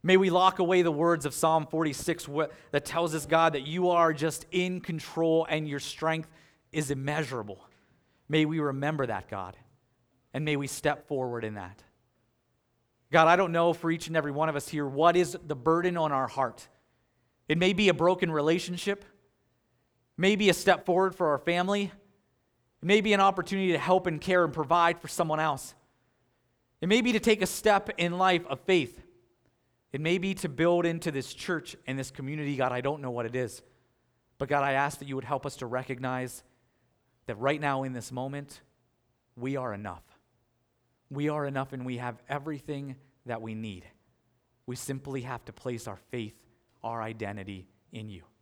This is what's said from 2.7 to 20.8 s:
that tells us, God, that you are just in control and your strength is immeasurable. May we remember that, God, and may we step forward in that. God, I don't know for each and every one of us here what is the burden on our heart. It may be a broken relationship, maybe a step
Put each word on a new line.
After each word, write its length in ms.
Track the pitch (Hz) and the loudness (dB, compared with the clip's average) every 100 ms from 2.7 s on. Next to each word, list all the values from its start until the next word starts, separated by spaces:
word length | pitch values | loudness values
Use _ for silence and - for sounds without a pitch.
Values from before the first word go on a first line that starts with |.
that 140 | 143 | -4
tells 300 | - 170 170 | -2 -2 -2
us, 120 | 156 151 | -2 0
God, 260 | 160 165 | 4 4
that 140 | 147 139 | 2 -4
you 240 | 170 180 | 0 2
are 220 | 170 165 | 4 4
just 320 | 151 160 - - | 4 -2 -4 -4
in 280 | 185 180 185 | -2 -2 -4
control 680 | - 160 - - 165 160 160 | -6 -8 -6 0 4 4 2
and 180 | 156 151 | -2 -2
your 120 | 143 | -6
strength 500 | - - 160 160 156 _ _ _ _ | -8 -4 -2 -2 -6 _ _ _ _
is 180 | 160 139 | -4 -2
immeasurable. 800 | 139 135 151 139 127 104 95 - _ _ _ _ _ _ | -4 -2 -4 -4 -6 -8 -12 -18 _ _ _ _ _ _
May 180 | 156 151 | 2 2
we 140 | 160 | 2
remember 440 | 147 135 139 156 127 | -2 -2 -2 -2 -2
that, 220 | 101 - | -4 -6
God, 280 | 101 92 - _ _ _ _ _ _ _ | -10 -10 -14 _ _ _ _ _ _ _
and 120 | - | -6
may 120 | 151 143 | -2 -2
we 100 | 135 | -4
step 420 | - 151 143 - | -4 -2 -2 -4
forward 360 | 143 127 120 | -4 -4 -4
in 100 | 110 | -6
that. 280 | 104 92 101 _ _ _ _ _ _ _ _ _ _ _ _ _ | -8 -12 -16 _ _ _ _ _ _ _ _ _ _ _ _ _
God, 160 | 160 160 | 6 8
I 80 | 180 | 6
don't 160 | 185 | 4
know 200 | 170 170 | 4 2
for 180 | 160 165 | 2 -2
each 180 | 165 160 | -4 -2
and 80 | 160 | -2
every 160 | 147 | -2
one 160 | 143 160 | -2 -2
of 80 | 143 | -2
us 120 | - | -4
here 180 | 151 143 | -4 -4
what 280 | 139 165 | 4 6
is 220 | 175 170 - 151 | 6 2 -4 -8
the 80 | |
burden 420 | 151 135 165 175 175 | -2 2 2 2 0
on 140 | 156 | 0
our 160 | 135 127 | 0 -2
heart. 400 | 139 127 - - _ _ _ _ _ _ _ _ | -2 -2 -4 -20 _ _ _ _ _ _ _ _
It 80 | 160 | 2
may 140 | 185 | 2
be 160 | 196 208 | 4 4
a 60 | |
broken 380 | 156 170 185 175 | 4 4 2 0
relationship, 720 | 156 147 170 180 175 - 202 - _ _ _ _ _ _ _ _ _ _ - | 0 2 0 -2 -6 -4 -6 -8 _ _ _ _ _ _ _ _ _ _ 0
maybe 320 | 185 208 208 | 2 4 4
a 60 | |
step 320 | 165 - 170 | 4 4 2